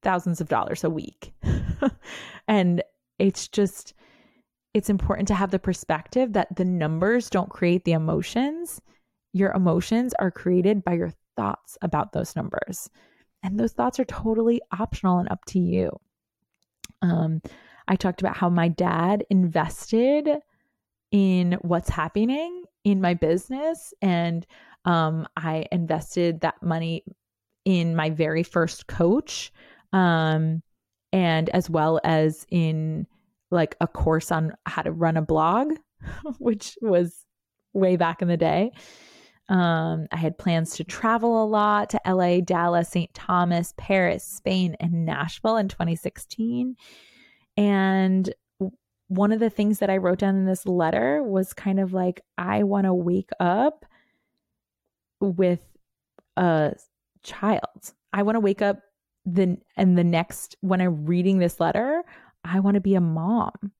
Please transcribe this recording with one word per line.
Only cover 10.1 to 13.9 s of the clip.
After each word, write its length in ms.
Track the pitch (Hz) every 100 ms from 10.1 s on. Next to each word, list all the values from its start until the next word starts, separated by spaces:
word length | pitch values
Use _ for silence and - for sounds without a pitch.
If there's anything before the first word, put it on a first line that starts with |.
| -
are 140 | 185
created 500 | - - 180 180 214
by 120 | 180
your 180 | 175 175 - _ -
thoughts 420 | 208 - - -
about 300 | 170 151 202
those 220 | - 170
numbers. 560 | - - - - 180 - _ _ _ _ _
And 140 | 185 202
those 140 | 226
thoughts 280 | - 247